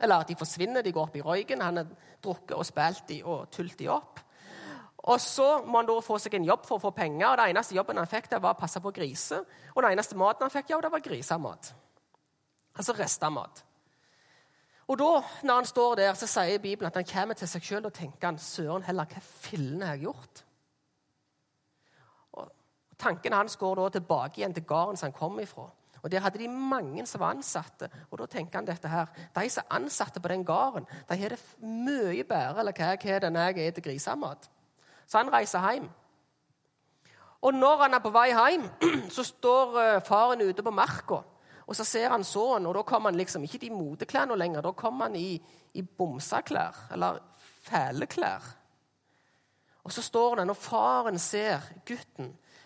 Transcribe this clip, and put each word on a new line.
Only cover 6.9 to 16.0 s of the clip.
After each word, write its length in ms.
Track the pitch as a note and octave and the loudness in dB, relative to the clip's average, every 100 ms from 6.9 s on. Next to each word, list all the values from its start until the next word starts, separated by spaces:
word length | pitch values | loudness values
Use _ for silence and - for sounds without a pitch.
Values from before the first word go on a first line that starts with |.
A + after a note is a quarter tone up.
penger, 320 | F#3 E3 D3+ A3 | -2 -2 2 4
og 80 | B3+ | 6
det 80 | G#3 | 4
eneste 240 | F3+ A#3 | 4 2
jobben 240 | F#3 - D#4+ | 0 0 -2
han 120 | E3+ | -2
fikk, 180 | G#3+ - | -4 -2
det 80 | A3+ | 0
var 120 | F#3 | 0
å 60 | - | 0
passe 200 | E3+ F#3 | -2 -6
på 100 | G3 | -6
griser, 480 | G3 D3 D3+ - F4 F#4+ - - | -6 -6 -4 -4 -4 -8 -14 -4
og 80 | C4 | 2
den 140 | A#3+ F#3+ | 4 4
eneste 220 | G#3 G3 | 0 2
maten 280 | G3 A3+ C4+ | 2 2 0
han 60 | |
fikk, 160 | C#4 - | -2 -2
ja, 80 | D#4+ | -2
det 80 | D#4+ | 0
var 100 | D#4+ | -4
grisemat. 680 | C4 C3+ - E3 C3 E2 - - _ _ _ _ _ _ _ _ _ - | -4 -6 -4 -4 -4 -10 -14 -16 _ _ _ _ _ _ _ _ _ -6
Altså 160 | G#3 G#3+ | -4 -2
restemat. 680 | E3 - D3+ C#3+ - - - _ _ _ _ _ _ _ _ _ _ _ - | -2 0 -2 -4 -8 -16 -20 _ _ _ _ _ _ _ _ _ _ _ -4
Og 120 | C4+ | 2
da, 100 | D4 D#4+ - - | 6 4 2 -2
når 180 | C#4 B3 | 2 4
han 60 | A#3 | 4
står 320 | B3+ A#3+ | 2 2
der, 160 | A3 | 4